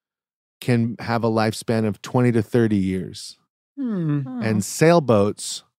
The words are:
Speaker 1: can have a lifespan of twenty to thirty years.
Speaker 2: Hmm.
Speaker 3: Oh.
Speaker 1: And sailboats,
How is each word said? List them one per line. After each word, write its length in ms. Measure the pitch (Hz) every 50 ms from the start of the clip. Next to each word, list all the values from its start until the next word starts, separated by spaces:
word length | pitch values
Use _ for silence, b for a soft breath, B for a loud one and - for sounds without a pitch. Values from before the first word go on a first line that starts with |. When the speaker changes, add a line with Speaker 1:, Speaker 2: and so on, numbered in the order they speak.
| _ _ _ _ _ _ _ _ _ _ _ _
Speaker 1:
can 360 | - 131 123 120 117 120 104 -
have 220 | 98 104 117 113 110
a 40 | 113
lifespan 540 | 113 113 107 113 107 - - - 113 113 110
of 140 | 107 98 -
twenty 300 | - - - 127 123 120
to 100 | 113 113
thirty 340 | 101 - - 123 113 107 107
years. 600 | 98 92 95 92 92 85 52 110 - - - - _ _ _ _ _ _ _ _
Speaker 2:
Hmm. 460 | 277 269 240 214 180 165 151 147 143 135
Speaker 3:
Oh. 140 | 254 254 247
Speaker 1:
And 220 | 113 113 107 107 98
sailboats, 1000 | - - - 156 165 170 170 143 123 113 101 101 104 92 - - - - - - _ _